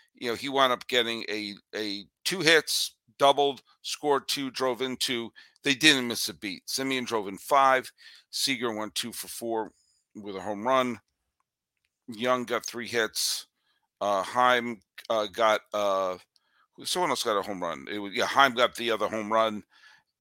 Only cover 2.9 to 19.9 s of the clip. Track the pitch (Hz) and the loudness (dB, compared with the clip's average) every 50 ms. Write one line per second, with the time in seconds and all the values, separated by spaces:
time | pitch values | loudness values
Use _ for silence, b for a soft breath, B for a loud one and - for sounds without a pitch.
2.9 | - _ _ _ 113 - 143 139 139 135 143 143 135 117 - _ _ _ - - | -6 _ _ _ _ 2 4 4 4 4 2 0 -2 -4 -12 _ _ _ -12 -10
3.9 | - - - 147 139 135 117 - - 143 139 131 113 - 131 131 123 104 131 131 | -8 -4 0 0 0 0 0 -2 -4 -4 -6 -6 -4 -2 -2 -2 -2 -2 -4 -6
4.9 | 127 - - - 131 117 117 107 b b b b b b - 147 139 123 151 156 | -4 -4 -4 -2 -2 -4 -6 -8 b b b b b b 0 0 2 6 6 6
5.9 | 147 135 123 120 113 - - - 98 76 104 104 90 71 - - - - 135 135 | 6 6 4 -2 -2 -4 -4 -4 -6 -8 -10 -10 -10 -10 -8 -6 -6 -4 -2 -2
6.9 | 135 127 123 110 120 110 101 95 98 98 - - 151 139 135 135 131 127 123 - | -2 -4 -4 -2 -4 -4 -4 -6 -8 -10 -2 2 4 4 6 6 4 2 0 -4
7.9 | B B B B B B B B - - - 139 135 113 120 120 110 107 107 104 | B B B B B B B B -6 -4 -2 -2 -2 -2 -2 -4 -4 -4 -6 -6
8.9 | - - - 120 101 - - 95 - - 117 117 117 110 107 - - _ _ _ | -6 -8 -8 -8 -8 -10 -12 -12 -12 -10 -6 -4 -4 -4 -4 -6 -12 _ _ _
9.9 | _ _ _ _ - 107 101 104 98 95 90 104 107 101 107 123 131 131 127 123 | _ _ _ _ -20 -16 -14 -10 -10 -8 -6 -6 -6 -4 0 2 2 2 2 0
10.9 | 117 104 - _ _ _ _ _ _ _ _ _ _ _ _ _ _ _ _ _ | -2 -8 -12 _ _ _ _ _ _ _ _ _ _ _ _ _ _ _ _ _
11.9 | _ _ _ - 117 101 117 127 127 127 123 110 120 110 - - - 120 117 98 | _ _ _ -14 -8 -2 0 2 2 2 0 -2 -2 -4 -4 -6 -8 -10 -8 -2
12.9 | 104 120 110 104 - - - - - - - - _ _ _ _ _ _ _ _ | 0 0 0 0 0 -2 -2 -2 -2 -4 -8 -12 _ _ _ _ _ _ _ _
13.9 | _ - - 101 101 98 92 - - 123 127 123 123 123 117 120 117 98 _ _ | _ -4 -2 0 0 0 0 0 2 4 4 6 4 4 2 -2 -8 -10 _ _
14.9 | _ - - - 117 110 107 104 87 - 117 110 107 104 - _ - 104 104 101 | _ -12 -6 -2 -2 0 -2 -2 0 2 4 4 4 2 0 _ -4 -2 0 0
15.9 | 98 95 95 92 90 90 - _ _ _ _ _ _ _ _ _ _ - - - | 2 0 0 -2 -4 -6 -12 _ _ _ _ _ _ _ _ _ _ -12 -6 -4
16.9 | - 180 180 156 131 - - 117 107 101 92 101 104 90 87 85 80 69 67 - | -2 0 0 0 0 0 0 0 0 0 -2 -4 -6 -6 -6 -6 -6 -6 -8 -8
17.9 | - 104 101 101 95 120 104 90 - 127 139 135 120 120 123 113 - - 117 117 | -8 -8 -8 -6 -2 -2 -2 2 4 6 6 6 6 4 2 2 2 0 -2 -2
18.9 | 113 104 104 95 110 110 107 104 110 113 113 110 107 104 - b b b b b | 0 0 0 -2 -2 -4 -2 0 2 2 2 2 0 -4 -10 b b b b b